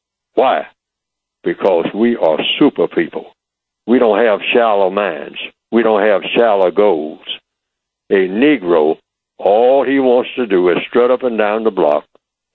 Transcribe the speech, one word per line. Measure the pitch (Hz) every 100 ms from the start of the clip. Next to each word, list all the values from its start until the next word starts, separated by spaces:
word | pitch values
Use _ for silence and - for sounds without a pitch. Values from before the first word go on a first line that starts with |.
| _ _ _
Why? | - 127 80 - _ _ _ _ _ _ _
Because | 95 85 101 85 80
we | 101 120 117
are | 85 78 - -
super | 143 - 85
people. | - 82 78 - _ _ _ _ _ -
We | 123
don't | 117 101
have | 117 101 -
shallow | 120 117 101 95
minds. | 98 101 76 71 - - _ _
We | 113
don't | 113 107
have | 107 95 - -
shallow | 117 101 90
goals. | 85 104 80 78 78 - - _ _ _ _ _ _ _
A | 98 92
Negro, | 101 143 139 87 85 78 80 _ _ _ _
all | 95 104 123 139
he | 131 135
wants | 131 123 113
to | - 117
do | 95 90
is | 82
strut | - 120 123
up | 127
and | 127 110
down | 104 110
the | 110
block | 95 76 73 - _ _ _ _